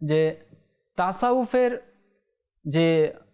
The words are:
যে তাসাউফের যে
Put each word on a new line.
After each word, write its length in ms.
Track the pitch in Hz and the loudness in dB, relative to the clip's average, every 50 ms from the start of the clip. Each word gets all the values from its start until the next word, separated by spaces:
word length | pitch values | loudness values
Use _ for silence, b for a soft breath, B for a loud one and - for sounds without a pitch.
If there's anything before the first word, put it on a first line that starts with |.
| 156 | -6
যে 320 | 147 156 156 160 156 156 - - _ - _ _ _ _ _ _ _ _ | -2 0 0 0 0 -2 -8 -16 _ -20 _ _ _ _ _ _ _ _
তাসাউফের 1000 | - 180 185 185 - 247 247 247 262 240 220 - 254 247 240 240 - - _ _ _ _ _ _ _ _ _ _ _ _ _ _ _ - | -6 -4 -4 -4 -2 0 0 0 0 0 0 0 0 0 0 -2 -4 -12 _ _ _ _ _ _ _ _ _ _ _ _ _ _ _ -10
যে 460 | 151 139 165 165 165 165 160 151 - - - - _ | -4 0 0 2 2 4 2 2 0 -2 -8 -20 _